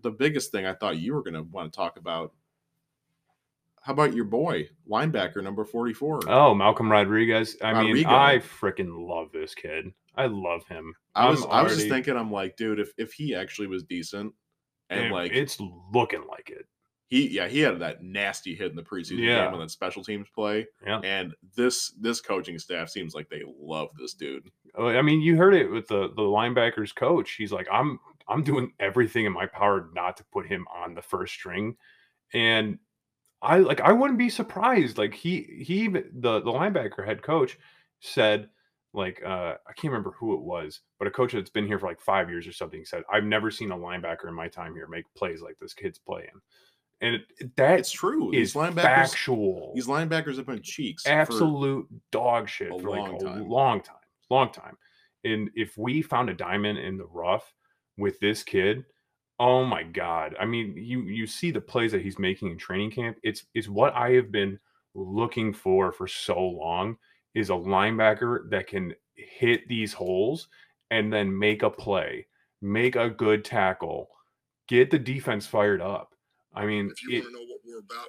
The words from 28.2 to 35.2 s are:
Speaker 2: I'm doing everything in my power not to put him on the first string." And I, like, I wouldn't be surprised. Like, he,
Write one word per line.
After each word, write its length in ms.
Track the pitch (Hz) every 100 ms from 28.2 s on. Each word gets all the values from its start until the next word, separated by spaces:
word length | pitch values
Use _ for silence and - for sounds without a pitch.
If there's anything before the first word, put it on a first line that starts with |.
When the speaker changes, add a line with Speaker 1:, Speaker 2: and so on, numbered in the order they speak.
| -
Speaker 2:
I'm 160 | 120
doing 300 | 143 143 123 -
everything 460 | 98 110 113 117 107
in 80 |
my 140 | 87 95
power 420 | - 104 98 82 85
not 220 | 90 -
to 60 | -
put 140 | - 82
him 220 | 92 87
on 220 | 87 87
the 80 | 85
first 320 | - 90 85
string." 440 | - 92 90 107 123 _ _ _ _ _
And 440 | 123 117 113 107 98 _ _ _ _ _ _
I, 140 | - 175
like, 240 | 190 147
I 100 | 160
wouldn't 280 | 233 277 240
be 100 | 240
surprised. 680 | - 220 - 240 233 131 107
Like, 160 | 107
he, 480 | -